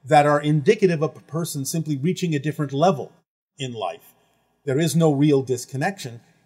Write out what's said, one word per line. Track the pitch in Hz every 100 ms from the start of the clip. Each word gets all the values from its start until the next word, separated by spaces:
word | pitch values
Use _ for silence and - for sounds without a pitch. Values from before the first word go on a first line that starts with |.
| 127
that | 151 147
are | 147
indicative | 151 151 139 240 185 165
of | 156 -
a |
person | - 160 165 143 135
simply | 170 156 143
reaching | 151 180 180 147
a |
different | 147 143 143
level | 135 175 147 98 _ _ _ _ -
in | 131
life. | 113 92 82 _ _ _ _ _ _
There | 139 135
is | 165 165
no | 160
real | 139 151 139
disconnection. | 127 123 - 131 175 196 127 117 - _